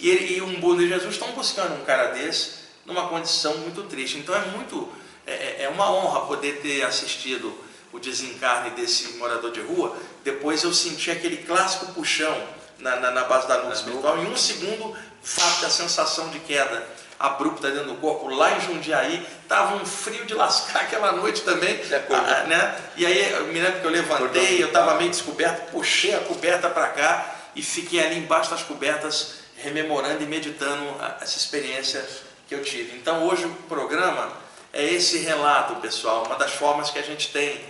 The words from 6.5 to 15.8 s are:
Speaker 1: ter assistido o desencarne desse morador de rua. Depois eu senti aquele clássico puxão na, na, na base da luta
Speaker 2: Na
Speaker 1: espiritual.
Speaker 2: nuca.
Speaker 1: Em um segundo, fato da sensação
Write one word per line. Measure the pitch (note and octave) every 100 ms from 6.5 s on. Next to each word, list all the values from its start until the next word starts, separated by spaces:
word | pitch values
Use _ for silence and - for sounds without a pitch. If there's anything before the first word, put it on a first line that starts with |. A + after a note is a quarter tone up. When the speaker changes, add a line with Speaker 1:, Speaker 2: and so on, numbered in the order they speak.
| C#3+
Speaker 1:
ter | D3 C#3+
assistido | B2+ - - - C3 B2+ A2 G2+ - - -
o | A#2+
desencarne | B2 B2 B2+ B2 C3 A#2+ A#2+
desse | A#2+ A#2 - A#2+
morador | A#2 A#2+ A#2 A#2
de | A2+
rua. | G#2+ F3 C3+ - - -
Depois | C#3 C#3 D3 D#3
eu | E3+
senti | E3+ E3+ D#3 -
aquele | E3+ E3+ D#3
clássico | - F3 F#3 - F3
puxão | E3+ D3+ - D#3 D3 - - - -
na, | B2+ B2
na, | B2+
na | B2+
base | B2 C3 B2+
da | B2+
luta | -
Speaker 2:
Na | -
Speaker 1:
espiritual. | A2 B2+ C#3 E3
Speaker 2:
nuca. | F3+
Speaker 1:
Em |
um | -
segundo, | - G#3+ F#3 G#3+ A3 - - -
fato | - - E3+ -
da | E3
sensação | -